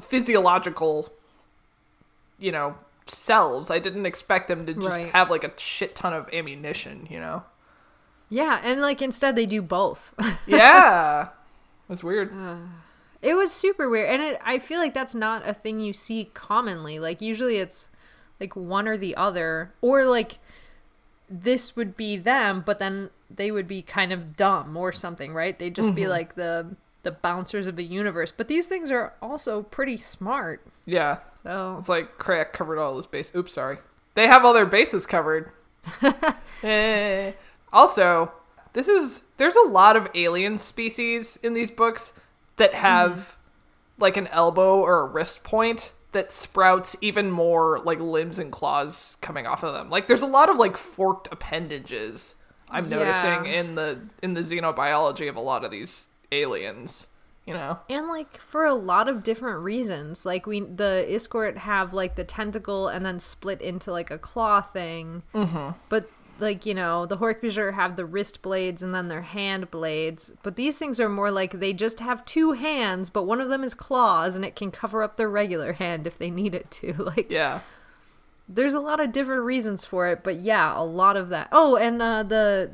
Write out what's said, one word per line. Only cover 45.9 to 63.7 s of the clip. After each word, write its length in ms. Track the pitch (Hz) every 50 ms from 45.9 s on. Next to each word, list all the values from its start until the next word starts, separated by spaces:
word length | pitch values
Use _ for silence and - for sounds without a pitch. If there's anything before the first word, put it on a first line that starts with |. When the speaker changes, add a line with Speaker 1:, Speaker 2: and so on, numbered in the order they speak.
| - - _ _ -
Speaker 1:
that 200 | 202 190 - -
sprouts 640 | - - - - 196 190 185 185 185 185 - - -
even 300 | - 214 196 208 202 196
more, 480 | 180 175 165 170 170 165 160 160 156 135
like, 220 | 165 165 165 160
limbs 380 | 165 165 160 156 165 170 170 190
and 120 | 165 143
claws 680 | 135 - - 143 143 143 143 147 - - - - - -
coming 260 | - - 160 147 120
off 160 | 120 135 - -
of 100 | 160 139
them. 160 | - - -
Like, 200 | - 190 208 -
there's 140 | 240 - 262
a 40 |
lot 240 | 269 269 269 277 339
of, 60 | 381
like, 200 | 254 233 190 180
forked 520 | - - - - - 190 190 185 185 - - -
appendages 1000 | - - - - 160 175 151 147 139 131 - 127 113 107 110 110 - - - - - - _ _ _ _ -
I'm 160 | - 170 185 196
Speaker 2:
Yeah. 80 | 226 214
Speaker 1:
noticing 480 | 208 190 190 185 180 175 170 170 170 147 151
in 220 | 175 175 170 165
the, 240 | 160 156 156 139 127 - - - - -
in 120 | 185 180
the 60 | 170 170
xenobiology 840 | 160 165 175 165 165 151 - 139 143 151 151 160 143 135 143 156 147
of 80 | 131
a 40 | 113
lot 240 | 117 131 131 117 123
of 60 | 110
these 380 | 101 101 113 - - - - - _ _ _ _ 143
aliens, 720 | 143 147 131 117 87 90 104 98 117 120 - - - - - _ _ _ _ _ _ _
you 80 | - 160
know? 240 | 175 151 139 170 175 - -
Speaker 2:
And, 200 | 254 285 302 330
like, 300 | 339 320 311 - _ -
for 240 | - - - 302 320
a 100 | 302 277
lot 340 | 240 196 185 180 196 226 254
of 140 | 277 220 190
different 380 | - 226 226 240 247 208 156
reasons. 640 | 170 190 214 247 247 214 185 143 151 151 170 - -
Like, 200 | 190 180 185 -
we, 140 | 208 214 208
the 460 | 202 - 180 180 208 196 190 185 180 -
Iskort 500 | 180 220 226 - - 226 220 208 - 196
have, 340 | 190 208 208 196 190 185 185
like, 240 | 196 185 180 -
the 80 | - 180
tentacle 640 | 180 - - 214 208 208 220 196 - 202 196 190 185
and 180 | - 185 190
then 140 | 190 180 175
split 400 | - - - - - 196 196 - -
into, 280 | 185